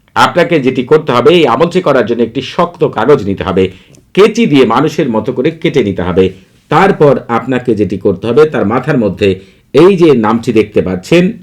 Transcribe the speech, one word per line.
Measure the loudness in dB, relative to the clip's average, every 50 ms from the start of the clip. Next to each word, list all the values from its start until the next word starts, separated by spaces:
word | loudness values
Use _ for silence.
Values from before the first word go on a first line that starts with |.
| _ _ -2
আপনাকে | 0 0 0 0 0 0 0 0 0
যেটি | 0 0 -2 -2 0
করতে | 2 2 2 2 0
হবে, | -2 2 2 4 4
এই | 4 4 2
আমলটি | 2 2 0 0 0 -2
করার | 0 0 0 0 0
জন্য | 0 -2 -2
একটি | -2 -4 -4 -6
শক্ত | -10 -6 -4 -2 -2 -2 -2 -2 -4
কাগজ | -2 -2 0 2 2 2 2 0
নিতে | -2 -6 -4 -4
হবে, | -2 -2 0 -2 -2 -4 -10 -20 _ _ _ _ _ 0
কেচি | 2 2 2 2 0 0
দিয়ে | 2 2 2 2
মানুষের | 2 2 0 -2 -2 -2 -4 -4 -2
মতো | -2 -4 -4 -4 -4
করে | -4 -4 -4
কেটে | -4 -4 -4 -2 -2 -2 -2
নিতে | -2 -2 -4
হবে। | -4 -2 0 0 0 0 -2 -8 -20 _ _ _ _ -2
তারপর | 0 2 2 2 2 2 2 2 2 0 -2 -4
আপনাকে | -4 -4 -4 -4 -4 -4 -2 -2 -2
যেটি | 0 -2 -2 -4 -4
করতে | -2 -2 -2 -2 -4 -2
হবে, | 2 2 2 2
তার | 0 -2 -2
মাথার | -2 -2 -2 -2 -2 -2 -2
মধ্যে | -2 -2 -2 -2 -2 -2 -2 -4 -8 -18 _ _ _ _ 2
এই | 4 4 4 4 4
যে | 4 2 4
নামটি | 2 2 0 0 -2 -2 -2 0
দেখতে | 0 0 0 -2 -2
পাচ্ছেন | -2 -2 -4 -6 -4 0 0 2 2 0 -2 -8